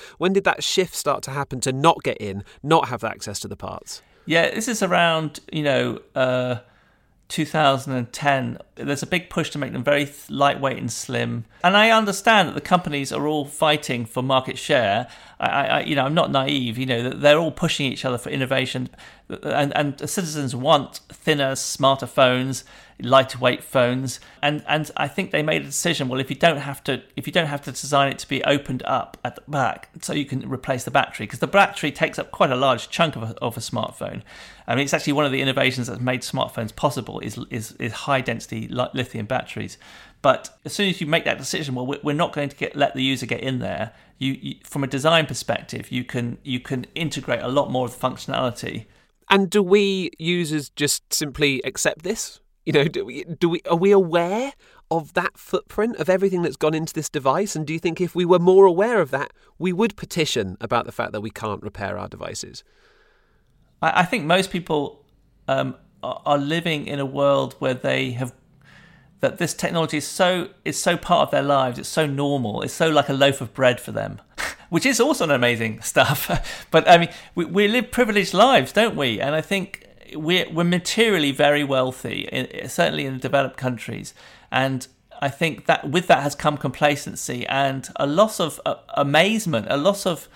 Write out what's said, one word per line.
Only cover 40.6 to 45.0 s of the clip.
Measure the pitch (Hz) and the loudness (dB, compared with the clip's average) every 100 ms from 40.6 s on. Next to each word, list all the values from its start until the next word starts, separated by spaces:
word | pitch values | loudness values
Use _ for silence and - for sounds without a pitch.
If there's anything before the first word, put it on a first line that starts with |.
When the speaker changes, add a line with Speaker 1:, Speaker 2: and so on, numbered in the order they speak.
| - | -10
Speaker 2:
as | |
soon | - 202 | -2 -2
as | 180 | -2
you | 151 | -2
make | 160 - | -2 -2
that | - | -4
decision, | 170 180 147 127 | -4 -6 -4 -6
well, | 127 | -4
we're, | 143 | -4
we're | 147 147 | -2 -2
not | 170 | -2
going | 151 143 | -2 -6
to | - | -6
get, | - 147 | -6 0
let | 139 | -2
the | 135 | 0
user | 131 131 120 | -2 -2 -4
get | 117 | -4
in | 131 131 | -4 -4
there. | 110 90 107 - _ - | -4 -6 -8 -10 _ -6
You, | 135 135 | -6 -4
you, | 139 - | -8 -12
from | - 147 | -10 -6
a | 135 | -4
design | 135 | 0